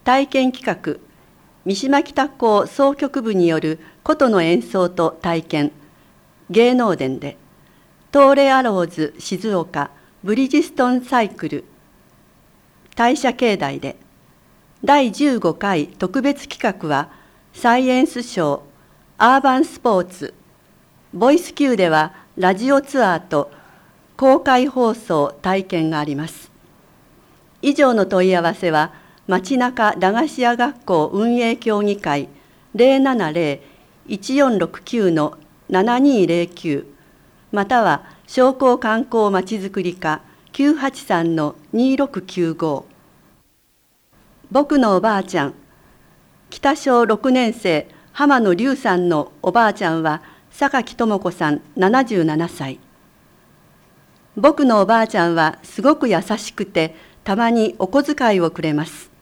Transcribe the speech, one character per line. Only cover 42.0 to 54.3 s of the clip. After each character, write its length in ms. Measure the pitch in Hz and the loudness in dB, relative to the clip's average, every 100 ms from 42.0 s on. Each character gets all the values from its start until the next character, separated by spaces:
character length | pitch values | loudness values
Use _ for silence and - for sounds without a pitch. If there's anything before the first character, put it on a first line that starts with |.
| 277 190 | -2 -4
九 320 | 180 - 165 | -10 -4 -4
五。 320 | 160 160 143 - _ _ _ _ _ _ _ _ _ _ _ _ _ _ _ - | -2 -4 -4 -10 _ _ _ _ _ _ _ _ _ _ _ _ _ _ _ -2
僕 260 | 233 285 294 | -2 2 2
の 180 | 226 185 | 2 2
お 60 | |
ば 160 | 220 202 | 2 -2
あ 60 | |
ち 160 | 185 175 | -2 -4
ゃ 60 | 139 | -4
ん、 100 | - _ _ _ _ _ _ _ _ _ | -8 _ _ _ _ _ _ _ _ _
北 240 | - 277 294 | -4 -2 -2
小 300 | 277 240 226 | 0 2 2
六 260 | 214 262 | 0 2
年 220 | 254 233 | 2 0
生、 340 | - 190 151 - - _ | -2 -2 -2 -4 -20 _
浜 260 | - 285 262 | -2 2 4
野 160 | 214 175 | 2 2
龍 200 | 262 262 | 0 -2
さ 200 | 226 180 | 0 0
ん 140 | 175 | 2
の 220 | 156 - - | 0 -2 -6
お 80 | 190 | 0
ば 160 | 208 220 | 2 2
あ 60 | |
ち 120 | 202 180 | 0 -4
ゃ 80 | |
ん 80 | 165 | -2
は、 220 | 160 156 - - _ | -2 -4 -10 -20 _
榊 460 | - 277 269 - - | -4 -2 -2 -4 -4
智 240 | 233 196 | -2 -2
子 100 | 180 | -4
さ 220 | 180 156 | -4 -2
ん、 100 | 147 - - | -2 -6 -2
七 280 | 185 254 | 2 2
十 200 | 247 202 | 0 0
七 240 | 160 151 170 | 0 0 -4
歳。 320 | - 135 131 _ _ _ _ _ _ _ _ _ _ _ _ _ _ _ | -8 -12 -12 _ _ _ _ _ _ _ _ _ _ _ _ _ _ _